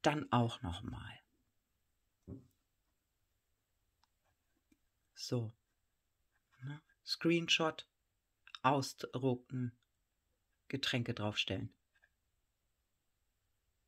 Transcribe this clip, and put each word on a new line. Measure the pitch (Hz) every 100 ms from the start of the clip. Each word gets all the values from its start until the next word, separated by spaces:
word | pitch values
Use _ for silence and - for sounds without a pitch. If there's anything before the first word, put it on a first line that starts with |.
dann | 156 151 -
auch | 123 117 -
noch | 87 87
mal. | - - - - _ _ _ _ _ _ _ _ _ _ - - - _ _ _ _ _ _ _ _ _ _ _ _ _ _ _ _ _ _ _ _ _ _ _ _ _ _
So. | - - 127 113 - _ _ _ _ _ _ _ _ _ -
Ne? | 127 147 - _ -
Screenshot, | - 165 170 170 - 160 - - _ _ _ _ _ - -
ausdrucken, | 127 139 131 - - 123 135 123 - 127 123 - _ _ _ _ _ _ _ _ -
Getränke | 131 - 127 117
draufstellen. | 110 104 101 - 95 113 - _ _ _ _ _ _ _ _ _ _ _ _ _ _ _ _ _ _ _ _